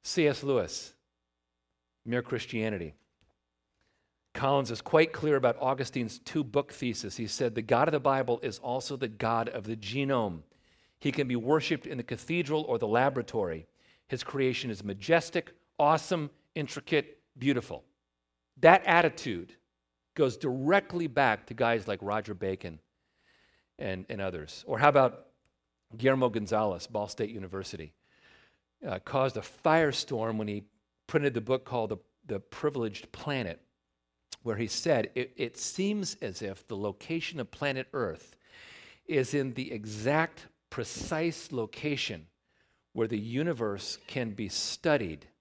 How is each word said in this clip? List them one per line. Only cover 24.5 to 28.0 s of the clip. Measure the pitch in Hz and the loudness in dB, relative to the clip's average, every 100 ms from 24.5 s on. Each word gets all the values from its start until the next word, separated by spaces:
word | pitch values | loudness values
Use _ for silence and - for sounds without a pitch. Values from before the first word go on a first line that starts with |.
| - - | -14 -4
Or | 113 | 4
how | 143 | 6
about | 143 127 - - _ _ _ _ _ _ 113 | 8 6 2 -20 _ _ _ _ _ _ 0
Guillermo | 127 135 127 | 4 4 4
Gonzalez, | 110 104 107 107 92 - | 2 0 0 0 -2 -6
Ball | 110 104 | -6 -6
State | - 107 | -4 -6
University, | 113 95 95 92 92 78 _ | -6 -8 -8 -8 -12 -14 _